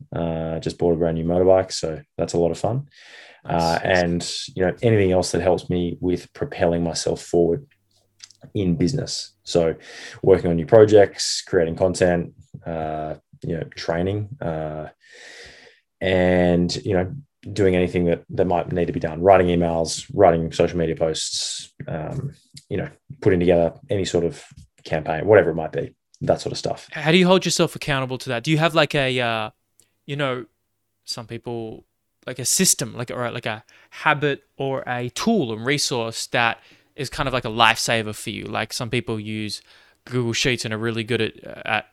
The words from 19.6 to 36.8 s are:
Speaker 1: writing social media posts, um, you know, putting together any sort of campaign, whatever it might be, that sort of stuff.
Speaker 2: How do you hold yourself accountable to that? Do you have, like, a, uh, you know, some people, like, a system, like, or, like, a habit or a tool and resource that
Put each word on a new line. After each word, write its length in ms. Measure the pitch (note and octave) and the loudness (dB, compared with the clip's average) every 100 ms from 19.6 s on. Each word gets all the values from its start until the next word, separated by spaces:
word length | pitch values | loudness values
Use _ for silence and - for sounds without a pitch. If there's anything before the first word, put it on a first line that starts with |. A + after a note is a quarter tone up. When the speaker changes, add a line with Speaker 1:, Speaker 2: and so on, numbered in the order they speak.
| E2+ E2 E2 - - | 2 0 -2 -6 -4
Speaker 1:
writing 380 | F2+ F#2+ E2 E2 | 4 6 6 2
social 260 | - F2 F2 | 0 0 0
media 160 | E2 | -2
posts, 800 | D#2 E2 D#2 - - - - - - - | 0 -2 -2 -6 -6 -8 -10 -14 -16 -10
um, 440 | E2 D#2+ - C#3 - _ - - | -8 -8 -8 -10 -12 _ -20 -10
you 80 | G2+ | -8
know, 120 | - - - - | -8 -12 -20 -2
putting 200 | - F#2 | 2 4
together 340 | F2 F2 E2 - - | 4 4 4 -2 -6
any 140 | G#2 | -4
sort 200 | F2+ F2 | 0 0
of 200 | E2+ D2+ - - - _ | 0 -4 -16 -20 -20 _
campaign, 420 | - D#2+ D2+ D#2+ E2 | -6 -6 -4 -2 6
whatever 240 | G#2+ E2 | 6 6
it 40 | |
might 180 | D#2+ D#2+ | 0 -4
be, 220 | C#2 - - _ - | -6 -8 -10 _ -6
that 200 | - E2+ | -2 -2
sort 120 | - | -4
of 60 | - | -6
stuff. 300 | - - - | -6 -8 -12
Speaker 2:
How 180 | - D3+ | -6 2
do 80 | F3 | 4
you 80 | F3+ | 6
hold 180 | F#3+ | 4
yourself 300 | F3 - E3 | 2 0 -2
accountable 420 | - - C#3 B2+ B2+ | -2 -4 -4 -4 -6
to 100 | - | -6
that? 160 | A#2+ | -6
Do 60 | A#2 | 0
you 80 | D#3 | 2
have, 160 | E3 | 2
like, 200 | D#3+ D3 | 2 2
a, 260 | D3 C3 B2+ | 2 0 0
uh, 300 | A#2+ A2+ G#2+ - _ _ _ _ - | 0 -2 -4 -10 _ _ _ _ -10
you 80 | |
know, 320 | C#3+ C#3 B2+ A2+ _ _ _ _ _ | -4 -4 -4 -8 _ _ _ _ _
some 220 | - - A2+ | -12 -12 -10
people, 580 | A#2 B2 A#2 A2+ - - _ _ _ - | -12 -10 -10 -10 -14 -20 _ _ _ -12
like, 120 | B2+ | -8
a 60 | |
system, 520 | B2 - F#3 - A#2+ A2 | -2 0 2 0 -4 -8
like, 140 | B2 | -8
or, 180 | - A#2+ | -6 -6
like, 140 | A2+ B2 | -6 -6
a 180 | A2 - _ _ | -8 -12 _ _
habit 540 | - - D3 D3 C#3 _ - | -4 0 2 0 -4 _ -8
or 280 | C3+ C3 - | -6 -4 -6
a 220 | B2 B2 | -6 -6
tool 420 | - - A3+ C3 | -4 0 2 0
and 140 | A2 A#2 | -4 -2
resource 600 | D3 - B2+ A2+ A#2+ - | -2 -2 -4 -4 -6 -4
that 320 | C3 A#2 A2+ - _ | 0 0 -2 -10 _